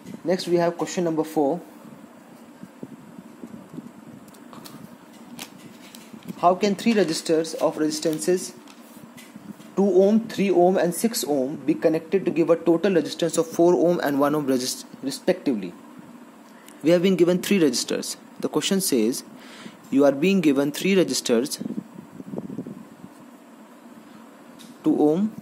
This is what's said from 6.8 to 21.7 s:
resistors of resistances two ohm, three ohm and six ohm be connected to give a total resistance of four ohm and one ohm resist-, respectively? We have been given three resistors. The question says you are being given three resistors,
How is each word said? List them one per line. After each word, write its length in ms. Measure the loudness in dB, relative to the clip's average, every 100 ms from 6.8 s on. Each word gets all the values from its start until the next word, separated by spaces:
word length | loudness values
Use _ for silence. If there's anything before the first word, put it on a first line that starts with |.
| 0 2
resistors 580 | 0 -2 -2 -2 -2 -2
of 220 | -2 0
resistances 760 | -4 -2 -4 -2 0 -2 -4 -16 -20 -20 -20 -20 -20 -20 -20 -20 -18 -20 -8 0
two 120 | 2 4
ohm, 240 | 6 4 0
three 220 | 0 2
ohm 260 | 4 4 4
and 180 | 0
six 300 | 0 -2 -2
ohm 340 | -2 -2 -2 -4 -2
be 80 | 0
connected 500 | 2 0 -2 -2 0
to 60 |
give 180 | 0 2
a 60 | 2
total 400 | 2 2 2 2
resistance 420 | 0 -2 -2 -2
of 80 | -2
four 300 | 2 4 4
ohm 240 | 2 2
and 160 | 0 0
one 140 | 0
ohm 140 | 0 0
resist-, 400 | -2 -2 -8 -12 -12
respectively? 680 | -10 -4 -2 -2 -2 -4 -6 -12 -20 -20 -20 -20 -20 -20 -20 -20 -20 -4
We 80 | 2
have 140 | 2
been 120 | 4 4
given 280 | 4 2
three 160 | 2 2
resistors. 580 | 2 0 -4 -6 -8 -12 -16 -10
The 100 | -6
question 320 | -4 0 0
says 420 | 0 0 0 -2 -10 -20 -20 -20 -20 -20 -2
you 120 | 4
are 80 | 4
being 300 | 4 2 4
given 300 | 4 2 0
three 240 | 0 2 4
resistors, 680 | 2 0 0 0 0 -6 -8